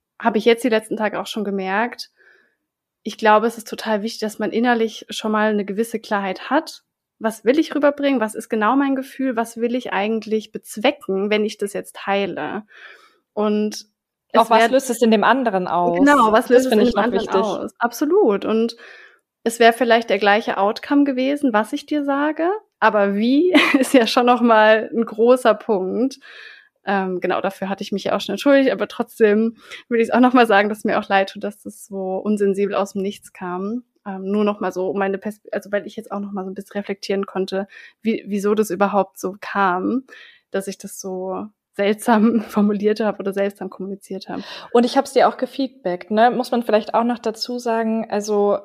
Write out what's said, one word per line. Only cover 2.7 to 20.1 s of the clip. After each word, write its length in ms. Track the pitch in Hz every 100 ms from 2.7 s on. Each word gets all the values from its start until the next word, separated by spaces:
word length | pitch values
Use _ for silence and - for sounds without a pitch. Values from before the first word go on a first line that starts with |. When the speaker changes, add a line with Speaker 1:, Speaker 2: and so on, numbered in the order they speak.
| _ _ _
Speaker 1:
ich 160 | 226 -
glaube, 280 | 220 214 226
es 100 | 226
ist 120 | -
total 340 | - 220 214
wichtig, 180 | 220 -
dass 200 | 220 -
man 100 | 208
innerlich 560 | 226 247 233 226 - -
schon 200 | 220 220
mal 200 | 214 214
eine 140 | 208
gewisse 360 | 196 196 233 214
Klarheit 500 | - 202 196 185 -
hat. 320 | 285 330 - _ _ _ _
Was 240 | 220 214
will 160 | 208 294
ich 120 | 302
rüberbringen? 480 | 302 285 285 285 262
Was 140 | 214
ist 140 | - -
genau 260 | 220 214
mein 220 | 262 277 269
Gefühl? 400 | 262 - 262 226
Was 220 | 226 233
will 180 | 233 254
ich 160 | -
eigentlich 580 | 190 208 226 208 220 208
bezwecken, 800 | - - 220 254 294 - 190 208
wenn 140 | 208
ich 120 | 214 -
das 160 | 202
jetzt 220 | 185 -
teile? 720 | - - 196 196 151 147 208 214 - - - _ _ _
Und 540 | - 214 208 214 - - _ _ _ _
Speaker 2:
Auch 80 | 226
Speaker 1:
es 80 | 226
Speaker 2:
was 80 | 226
Speaker 1:
wär 100 | 233
Speaker 2:
löst 200 | 262 269
es 120 | 233
in 100 | 233
dem 100 | 220
anderen 460 | 196 254 240 190 180
aus? 280 | 175 175 175
Speaker 1:
Genau, 360 | 277 285 226
was 140 | 214 254
Speaker 2:
Das 40 |
Speaker 1:
löst 140 | 247
es 40 | 262
Speaker 2:
finde 140 | 220
Speaker 1:
in 60 | 240
Speaker 2:
ich 60 |
Speaker 1:
dem 20 | 202
Speaker 2:
noch 80 |
Speaker 1:
anderen 220 | 226 233 214
Speaker 2:
wichtig. 140 | 196
Speaker 1:
aus? 300 | 208 - 208 -
Absolut. 640 | 240 - 294 381 302 196
Und 320 | - 220 226 - - - - _ _ _
es 160 | 233 -
wär 120 | 226
vielleicht 380 | 233 240 233 233